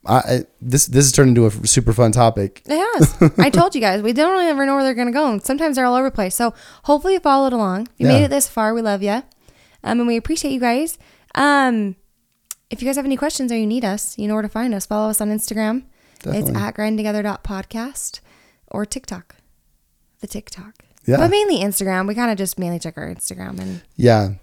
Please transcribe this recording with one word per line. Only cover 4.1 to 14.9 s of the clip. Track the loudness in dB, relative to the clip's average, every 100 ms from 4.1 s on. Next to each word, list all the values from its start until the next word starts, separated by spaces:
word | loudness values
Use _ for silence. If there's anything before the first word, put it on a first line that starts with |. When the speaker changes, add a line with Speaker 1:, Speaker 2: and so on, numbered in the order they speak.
Speaker 2:
don't | 2 2
really | 2 2
ever | 2
know | 0 2
where |
they're | 0
gonna | 0 -2
go. | 0 0
And | -2
sometimes | -4 -2 -2 0
they're |
all | 2 2
over | 0
the |
place. | -2 -4 -2
So | -4 -4 -20 -14
hopefully | 0 0 2
you | 0
followed | 2 2 2
along. | 0 -2 -2 -8
If | _
you | 2
Speaker 1:
Yeah. |
Speaker 2:
made | 4
it | 2
this | 0 -2
far, | -2 -2
we | 0
love | -2 -2
ya. | -2 -4 -6 _ _ _ _ _
Um, | -4 -2
and | 0
we | -2
appreciate | -2 -4 -2
you | -2
guys. | 0 0 -2 -8 _ _ _
Um, | -2 2 4 2 0 -2 -6 _ _ _ _ _ -20 _
if | -8
you | -4
guys | -4
have |
any | -2 -2
questions | -2 -4 -4
or | -2
you | -2
need | -2
us, | -2 -4 -8 -8
you | -4
know |
where | -4
to | -4
find | -4 -4
us. | -4
Follow | -4